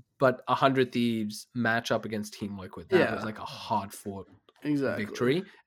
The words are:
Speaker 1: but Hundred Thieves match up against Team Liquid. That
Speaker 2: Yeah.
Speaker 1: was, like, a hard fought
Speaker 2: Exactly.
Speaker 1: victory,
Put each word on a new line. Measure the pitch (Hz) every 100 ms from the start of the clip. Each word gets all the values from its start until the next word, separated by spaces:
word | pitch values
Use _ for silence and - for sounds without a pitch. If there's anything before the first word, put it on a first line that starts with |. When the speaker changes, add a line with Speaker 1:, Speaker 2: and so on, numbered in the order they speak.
| - -
Speaker 1:
but | 131 123 -
Hundred | 123 139 131 127
Thieves | 123 120 113 107 107 -
match | 123 113 117 -
up | 117 110
against | 107 104
Team | - 101 98
Liquid. | 92 - -
That | 370
Speaker 2:
Yeah. | 123 -
Speaker 1:
was, | 110
like, | 107
a | -
hard | 123 - 107 101
fought | - 104 98 - - _ _
Speaker 2:
Exactly. | 147 143 127 - 107
Speaker 1:
victory, | - 123 160 190 -